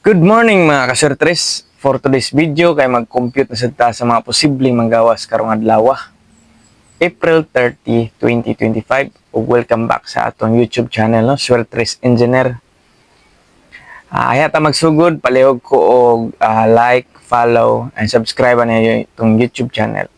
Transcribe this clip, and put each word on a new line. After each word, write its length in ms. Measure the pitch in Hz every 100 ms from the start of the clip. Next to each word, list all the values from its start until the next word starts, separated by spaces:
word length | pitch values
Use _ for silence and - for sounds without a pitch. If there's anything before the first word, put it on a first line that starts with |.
| -
Good 160 | 190 170
morning, 400 | 220 233 196 165
mga 240 | 143 127
kasurtres. 720 | 123 147 139 151 170 - - _ _
For 160 | 139 131
today's 400 | 135 131 113 139
video, 400 | 160 147 170 147
kay 80 |
mag-compute 640 | 131 123 117 127 123 131 131
na 80 | 117
sad 240 | 120 -
ta 160 | 120 113
sa 80 |
mga 240 | 120 117 123
posibleng 480 | - 156 131 131 120
manggawas 480 | 113 113 117 110
karong 320 | - 113 113 110
adlaw, 400 | 110 110 117 - - _ _ _ _ _ _ _ _ _
April 480 | 175 - 170 160 156
thirty, 640 | 127 123 127 - 117 113 _
twenty 320 | 120 120 117
twenty-five. 560 | 113 113 110 - 131 139 _ _
Ug 160 | 110 110
welcome 400 | 120 117 113 117
back 240 | 120 -
sa 160 | 117 117
atong 320 | - 113 117
YouTube 320 | 117 - 123
channel, 320 | - 110 113
no? 160 | 113 135
Surtres 560 | - 120 113 113 113 -
Engineer. 560 | 127 120 120 127 131 120 _ _ _ _ _ _ _ _ _ _ _ - - - _
Ah, 240 | - 123 123
ayaw 160 | 151
ta 80 | 156
magsugod, 640 | 151 131 165 156 170 156
palihog 400 | 123 127 131 123
ko 160 | - 135
og, 400 | 85 123 120 117 113 -
ah, 240 | 110 110 110
like, 400 | 117 120 127 - _
follow, 640 | _ 123 120 117 117 117 123 -
and 160 | 110
subscribe 480 | 120 113 - 127 120 117
na 400 | 113 113 113 -
itong 320 | - 113 110
YouTube 320 | 123 - 120
channel. 400 | - 110 104 90